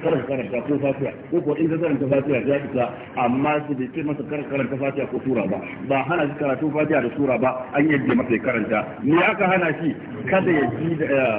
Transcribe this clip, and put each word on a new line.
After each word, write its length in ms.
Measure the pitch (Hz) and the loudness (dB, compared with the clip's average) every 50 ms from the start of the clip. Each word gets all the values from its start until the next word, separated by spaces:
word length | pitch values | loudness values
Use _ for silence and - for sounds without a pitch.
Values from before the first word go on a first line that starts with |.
"Kar 100 | - 165 | 0 0
ka 140 | 165 135 120 | 0 0 0
karanta 320 | - 139 127 117 98 123 120 | -2 -4 -4 -4 -4 -4 -4
ko 160 | - - 147 | -2 0 0
Fatiha." 360 | 131 135 139 131 - 139 117 - - - - | 0 0 0 0 -2 -4 -6 -6 -8 -8 -4
Ko 100 | 156 175 | -2 -2
ko 140 | 147 147 147 | 0 0 0
in 140 | 151 160 151 | 2 0 0
ka 60 | 165 156 | 0 0
karanta 280 | 170 160 143 131 143 131 | 0 0 0 0 0 2
Fatiha 280 | 143 139 135 147 139 120 | 2 2 2 2 0 0
ya 140 | 123 139 143 139 - | 2 0 0 0 -2
isa, 180 | - - 127 120 110 - - - - - | -2 -2 -2 -2 -2 -4 -8 -14 -8 -2
amma 480 | 127 123 120 123 135 143 151 151 151 147 143 | 0 0 2 2 2 2 2 0 0 -2 -4
su 60 | 143 | -4
bai 140 | 127 127 123 - | -4 -4 -6 -6
ce 80 | 165 | -6
masa 200 | 147 151 147 147 123 | -4 -4 -4 -4 -6
kar 160 | - 147 147 | -6 -6 -6
ka 60 | 143 - | -6 -4
karanta 260 | 139 139 131 - 135 | -2 -2 -2 -2 -2
Fatiha 300 | 127 139 139 - 139 127 | -2 -2 -2 -2 -2 -4
ko 140 | - 127 120 | -4 -4 -4
sura 240 | - 131 127 113 92 | -2 0 0 0 0
ba. 120 | 92 98 95 - - - - - | 0 -2 -4 -6 -8 -10 -6 -2
Ba 160 | 131 139 135 | 0 0 0
hana 240 | 127 131 175 170 147 | 2 0 0 0 0
shi 80 | 143 147 - | 0 -2 -2
karatu 240 | 151 139 131 - 156 151 139 | -2 -2 0 0 0 0 0
Fatiha 260 | 151 151 151 156 139 | 0 2 2 2 2
da 100 | 120 120 - | 2 0 0
sura 240 | 143 143 131 123 113 | 0 0 2 2 2
ba, 120 | 123 127 - - 127 - - | 2 0 0 -2 -4 -2 2
an 120 | 143 147 | 2 4
yadda 280 | 156 151 139 123 127 - | 4 4 2 2 2 2
masa 160 | 120 - - | 2 2 2
ya 80 | 120 107 | 0 0
karanta. 360 | - 131 120 117 101 90 113 107 92 82 - - | 0 0 -2 -2 0 0 0 0 -2 -2 -6 -2
Me 200 | - 135 156 170 | 2 4 4 4
aka 220 | 190 214 208 202 196 | 4 4 2 2 2
hana 240 | 180 190 185 175 165 147 156 | 2 4 4 2 0 0 0
shi? 160 | 170 147 117 - - - - - 101 | -2 -2 -2 -4 -8 -10 -10 -8 -2
Kada 240 | - - - - 180 | 2 2 2 4 4
ya 160 | 170 147 135 | 4 2 2
ji 300 | 120 117 127 156 165 165 147 | 0 0 -2 -2 -2 0 0
da, 60 | 151 | 0
eh, 340 | 127 139 135 131 120 110 | 2 2 2 2 2 0